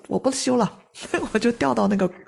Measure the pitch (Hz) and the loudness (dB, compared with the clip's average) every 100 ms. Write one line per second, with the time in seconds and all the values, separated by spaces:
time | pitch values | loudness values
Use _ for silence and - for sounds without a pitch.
0 | - 190 262 269 - 247 208 - _ - | -6 -2 0 0 0 2 0 -2 _ -18
1 | - 339 262 214 233 233 277 240 202 196 | -6 -4 -2 0 0 2 0 2 2 2
2 | 185 - | 0 -2